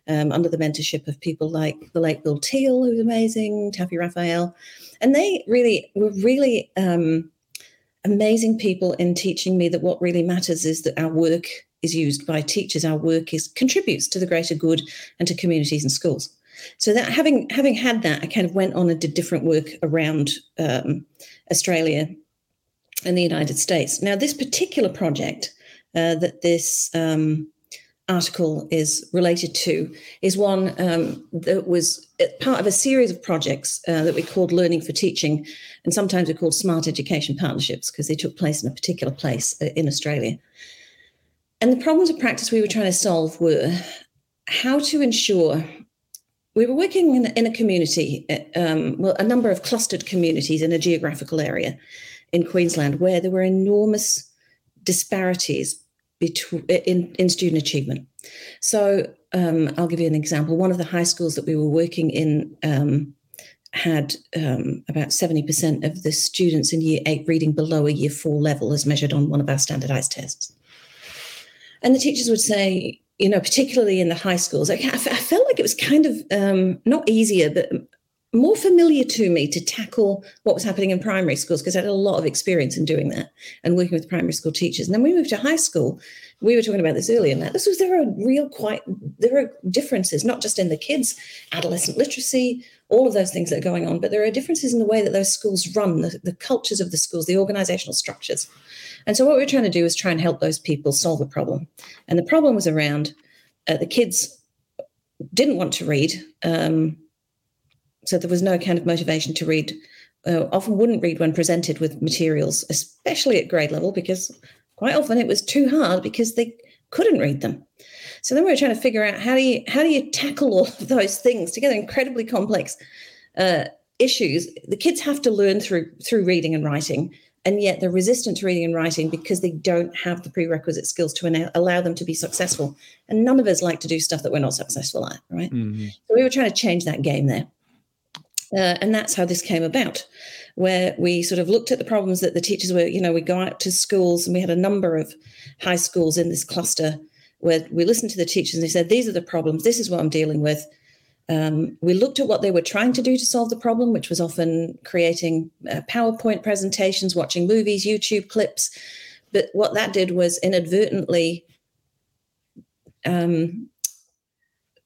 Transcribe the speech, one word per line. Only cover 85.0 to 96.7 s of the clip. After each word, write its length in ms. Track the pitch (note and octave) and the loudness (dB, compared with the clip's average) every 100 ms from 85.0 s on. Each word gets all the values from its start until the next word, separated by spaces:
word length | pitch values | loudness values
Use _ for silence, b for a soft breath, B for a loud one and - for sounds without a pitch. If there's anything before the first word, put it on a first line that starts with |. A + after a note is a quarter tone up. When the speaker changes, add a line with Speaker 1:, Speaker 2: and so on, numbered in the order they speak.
Speaker 1:
we 100 | C#4 | 2
moved 140 | F4 C#4+ | 2 0
to 80 | A3 | -2
high 180 | C#4 | 0
school. 460 | D#4+ - E3+ C3+ B B B B _ | 0 0 0 -2 B B B B _
We 160 | G#3+ A#3 | 2 2
were 60 | |
talking 180 | A3 G3+ | 2 0
about 160 | D#3+ D3 | 0 0
this 120 | F#3 | 2
earlier, 280 | A#3 D#3+ C3+ | 2 2 0
Matt. 160 | D#3+ | -2
This 140 | F#4 G4+ | -2 0
was, 120 | F4 | 2
there 180 | F#4 F4+ | 2 2
are 100 | B3 F#3+ | 2 0
real 320 | A3+ C#4 C#4 | 0 2 0
quite, 340 | - G#3 - - G3 D3 - | -4 -6 -4 -8 -10 -12 0
there 180 | A3+ C#4 | 2 2
are 140 | - - F#3 | 0 -4 -4
differences, 540 | G#3 C#4+ A3+ F#3 D3+ | -2 -2 -2 -2 -2
not 180 | A3+ - | -2 -2
just 160 | G3+ - | -4 -2
in 100 | F3+ | 0
the 80 | D#3 | -2
kids, 380 | - C#4+ A3+ B B B B | -2 -2 -2 B B B B
adolescent 440 | E3 D#3+ F3 - - | -6 -4 -2 -2 0
literacy, 680 | C#4+ C4 - C4 B3 B3 B B - | -2 -2 -2 0 0 -2 B B 2
all 180 | A3+ C4 | 4 4
of 80 | |
those 160 | G3+ F#3 | 2 0
things 200 | F#3 E3+ | -2 -2
that 80 | - | -2
are 120 | F3+ | -2
going 160 | F3 E3 | -2 -2
on, 140 | E3+ | -2
but 100 | F#3 | 0
there 140 | G#3+ | 0
are 60 | A3 | 0
differences 400 | A3 C4+ E4 C4 | 0 -2 -2 0
in 80 | A#3 | 2
the 40 | |
way 160 | G#3 A3 | 2 2
that 120 | G3+ | 2
those 200 | F#3+ F#3+ | 2 0
schools 360 | - G#3 F#3+ F3+ G3 | 0 -2 -2 -2 0
run, 240 | G3+ D#3+ | 0 0
the, 200 | E3 - | -2 -4
the 100 | F3+ | -8
cultures 460 | F3+ - B3+ - | -8 -2 -2 -2